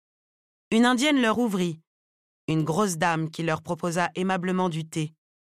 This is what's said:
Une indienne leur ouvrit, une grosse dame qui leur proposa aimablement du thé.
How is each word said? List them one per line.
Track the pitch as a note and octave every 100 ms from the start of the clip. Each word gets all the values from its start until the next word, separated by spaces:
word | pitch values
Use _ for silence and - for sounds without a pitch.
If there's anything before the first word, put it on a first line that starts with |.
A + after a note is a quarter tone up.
| _ _ _ _ _ _ _
Une | A3+ B3
indienne | B3 D4 C#4+
leur | A3+ G#3+
ouvrit, | A#3+ F#3+ F3 D#3+ _ _ _ _ _ _ -
une | D#3+
grosse | D#3 D#3+ G#3 D#3+
dame | F3 D#3+ D#3+
qui | D#3+
leur | E3 D#3
proposa | D#3+ E3 F3 E3+ E3+ F3+
aimablement | F#3+ F#3+ F3+ F#3 F#3
du | D#3+ D#3+
thé. | E3 D#3 - _ _